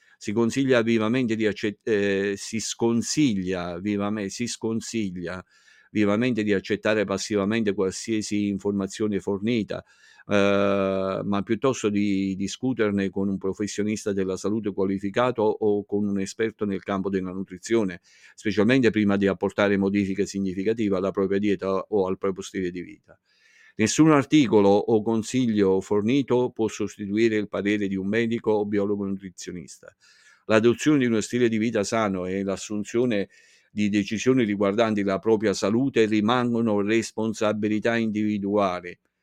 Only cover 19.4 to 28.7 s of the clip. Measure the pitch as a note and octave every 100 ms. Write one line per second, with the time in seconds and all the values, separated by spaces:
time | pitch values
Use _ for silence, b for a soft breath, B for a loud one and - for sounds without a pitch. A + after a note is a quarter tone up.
19.4 | G2 - G2+ G2+ G2 G2+ G2 G2 F#2+ G2
20.4 | G2 F#2 G2 A2+ G#2+ F#2 F#2+ F#2 F#2+ G2
21.4 | G#2 F#2 F#2+ F#2+ - G#2 F#2 F#2+ G2 F#2
22.4 | F#2+ G2+ F2+ F2+ F2 - _ - _ b
23.4 | b b b b G#2+ - D#3+ D3 B2 D3+
24.4 | A#2 G#2+ G2 G2+ - A2+ G#2+ A2+ G#2+ B2+
25.4 | B2 G#2 F#2+ F#2+ - G#2 G#2+ C#3+ C3 B2
26.4 | B2 - A2 - G#2 - G2+ G#2 A#2 G#2+
27.4 | G2+ F#2+ G2+ G#2 G2 F#2+ F#2+ A2+ A#2 A#2
28.4 | A2 G#2+ G#2